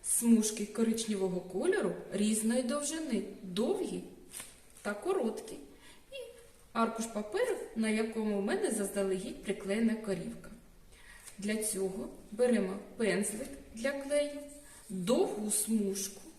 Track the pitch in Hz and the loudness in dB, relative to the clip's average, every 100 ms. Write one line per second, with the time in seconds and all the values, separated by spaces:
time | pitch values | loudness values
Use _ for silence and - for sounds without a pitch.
0 | - - 233 226 208 - 208 - 226 220 | 0 2 8 6 6 0 -4 0 2 2
1 | - 202 190 175 - 185 320 403 190 - | 0 0 0 0 -4 0 2 4 2 -2
2 | - 202 208 220 220 247 254 294 294 320 | -6 0 2 4 4 2 2 0 -2 -4
3 | 311 214 190 - 190 180 262 392 359 180 | 0 -2 -2 -10 -6 -2 0 0 -2 -4
4 | - - - - - - - - 202 208 | -8 -16 -16 -14 -14 -18 -20 -8 -6 -4
5 | 349 381 220 - - - - - - - | 0 0 0 -2 -10 -14 -14 -20 -20 -20
6 | - 539 - - - - - 226 226 226 | -16 -14 -14 -16 -20 -20 -6 0 0 0
7 | 226 208 208 381 494 - - 220 220 214 | -4 -6 -4 0 0 0 -4 -2 0 2
8 | 226 226 214 196 202 381 415 214 196 202 | 0 -2 0 0 0 0 0 0 -2 0
9 | 190 185 185 - - 196 196 208 226 226 | 0 0 -4 -8 -6 -4 -2 2 2 2
10 | 208 180 - - - - - - - - | -2 -4 -4 -10 -14 -16 -20 -20 -20 -20
11 | - - - - 202 214 214 190 190 214 | -20 -20 -18 -6 -2 0 -2 -2 -2 -2
12 | - - - 202 214 220 190 - - - | -8 -10 -12 2 4 6 2 -4 -10 0
13 | 214 180 208 214 269 - - 220 262 277 | 2 4 0 -4 -8 -12 -14 -4 -2 -2
14 | 277 294 294 285 - - - - - 190 | 2 2 2 -2 -10 -16 -18 -20 -8 -4
15 | 180 285 403 214 208 - - 220 196 196 | 4 4 4 2 0 0 4 4 4 0
16 | - - - | -4 -8 -16